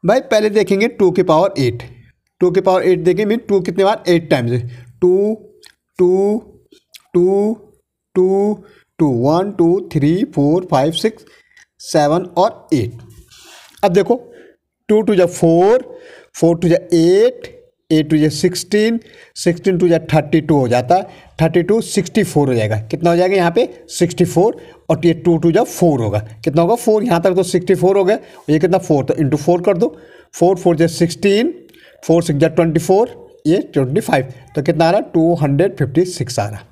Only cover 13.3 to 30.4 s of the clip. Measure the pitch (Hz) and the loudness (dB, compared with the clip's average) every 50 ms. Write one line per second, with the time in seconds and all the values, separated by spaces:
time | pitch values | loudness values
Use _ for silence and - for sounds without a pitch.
13.3 | - - - - - - - - _ _ - 202 170 202 190 196 233 254 - - | -20 -20 -20 -20 -20 -20 -20 -20 _ _ -2 0 2 2 2 2 -2 -4 -4 -16
14.3 | - - - - _ _ _ _ _ _ _ _ 214 214 220 196 208 185 185 170 | -20 -20 -20 -20 _ _ _ _ _ _ _ _ 0 0 2 2 2 2 2 0
15.3 | 175 - - 165 165 170 180 202 226 254 - - - - - - - - - _ | 0 0 0 2 4 4 4 4 2 2 0 -6 -20 -20 -20 -20 -20 -20 -20 _
16.3 | _ - - 165 170 170 170 170 165 175 - - - 170 160 170 180 196 220 247 | _ -2 0 0 0 0 0 0 0 0 0 0 0 2 2 4 2 2 2 0
17.3 | 254 - - - - - _ _ _ _ _ _ 160 156 156 156 160 151 151 156 | -2 -4 -18 -20 -20 -20 _ _ _ _ _ _ -2 -2 0 0 0 0 0 0
18.3 | 151 - - 180 180 - - - - 208 214 226 233 226 - - - - - _ | -2 -2 -4 -4 -4 -4 -8 -2 -2 0 0 0 -2 -4 -8 -12 -20 -20 -20 _
19.3 | _ - - 180 170 170 - 202 185 170 180 175 170 165 165 - - 156 143 147 | _ -4 -2 -2 -2 -2 -2 -2 0 2 2 2 2 0 0 0 0 0 0 2
20.3 | - 160 156 156 165 143 131 120 117 120 123 123 175 185 208 - - - - - | -2 -2 0 2 0 0 2 2 0 0 2 2 0 0 0 -4 -14 -20 -20 -20
21.3 | _ - 160 165 160 180 170 175 208 226 190 - - - 180 - - 127 - - | _ -2 -2 0 0 0 0 2 0 -2 -2 -2 -4 -4 -4 -2 -2 -2 -2 0
22.3 | - 151 143 131 127 117 110 104 107 104 110 - - - 147 170 170 175 180 185 | 0 0 0 0 0 -2 -2 -2 -4 -4 -6 -8 -8 -2 0 0 2 2 2 0
23.3 | 196 190 175 170 170 233 254 254 - - - - - - 180 170 - - 185 170 | 0 0 0 0 0 0 -2 -2 -4 -16 -20 -16 -4 -2 -2 -2 0 -2 -2 0
24.3 | - 165 185 220 - - - - - - _ _ 160 156 160 170 165 165 - 175 | 2 0 0 0 0 -4 -14 -20 -20 -20 _ _ -4 0 0 0 0 0 0 0
25.3 | 170 160 160 170 160 208 240 - - - 180 170 147 123 113 107 95 107 - - | 0 2 2 2 2 2 0 -2 -2 0 0 0 2 0 -2 -2 -4 -4 -6 -6
26.3 | - - - 160 135 160 170 175 226 240 - - 214 214 208 247 175 170 170 196 | -18 -8 -8 -4 0 0 0 0 0 -2 0 0 0 0 0 0 -2 0 0 0
27.3 | 180 180 185 180 - 180 180 180 190 170 175 185 196 202 196 185 214 - - - | 0 0 -2 0 -2 -4 0 0 0 2 2 2 2 2 2 2 0 -2 -4 -14
28.3 | - - - - 151 156 156 180 180 185 175 - 160 139 131 - - - 156 135 | -20 -18 -4 -2 0 0 2 2 0 0 0 0 0 0 0 -2 -2 -2 0 -2
29.3 | 135 147 147 - 175 180 175 208 196 170 208 277 - - - - - - - _ | -2 -2 0 0 0 0 2 0 0 0 0 -4 -4 -8 -20 -20 -20 -20 -20 _
30.3 | _ - | _ 0